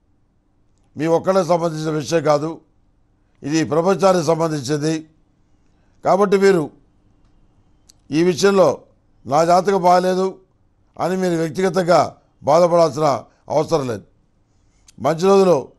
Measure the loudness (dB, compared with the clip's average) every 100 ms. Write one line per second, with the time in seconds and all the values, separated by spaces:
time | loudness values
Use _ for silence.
0 | _ _ _ _ _ _ _ _ _ -6
1 | -2 0 2 0 0 0 -2 -4 -6 -6
2 | -2 -2 0 0 -2 -10 _ _ _ _
3 | _ _ _ _ -4 -4 -2 -2 0 2
4 | 2 2 0 -2 -4 -6 -6 -4 -4 -6
5 | -10 _ _ _ _ _ _ _ _ _
6 | 0 0 2 2 2 2 -2 -12 _ _
7 | _ _ _ _ _ _ _ _ _ _
8 | -6 -2 0 0 2 2 2 0 _ _
9 | _ _ -4 0 2 2 2 0 2 2
10 | 2 -2 -4 -8 _ _ _ _ _ -8
11 | -6 -4 -2 -2 -4 -2 -2 0 2 2
12 | 0 -6 _ _ 0 2 4 4 2 0
13 | -2 -2 -6 _ -6 -4 -2 -2 -2 -8
14 | -12 _ _ _ _ _ _ _ _ -6
15 | -4 0 2 4 4 0 -2